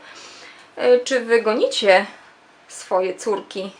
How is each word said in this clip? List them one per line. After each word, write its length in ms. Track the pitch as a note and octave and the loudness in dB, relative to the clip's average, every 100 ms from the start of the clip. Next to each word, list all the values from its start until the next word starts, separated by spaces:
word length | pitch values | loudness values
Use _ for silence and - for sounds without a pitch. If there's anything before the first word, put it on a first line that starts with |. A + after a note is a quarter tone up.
| - - - - - - - - | -14 -20 -20 -20 -20 -20 -20 -4
y, 220 | B3 B3 | 2 2
czy 160 | B3 C4 | 2 -4
wy 220 | A3+ A#3 | 0 0
gonicie 640 | A3 A3+ B4+ - G#3+ F#3+ G#3 - - _ _ _ _ | 2 0 0 0 4 4 2 -8 -20 _ _ _ _
swoje 460 | - - F#3+ F#3 | -20 -4 -2 -2
córki 580 | F#3 - G3 - G3+ F#3+ | -4 -6 -6 -6 -12 -12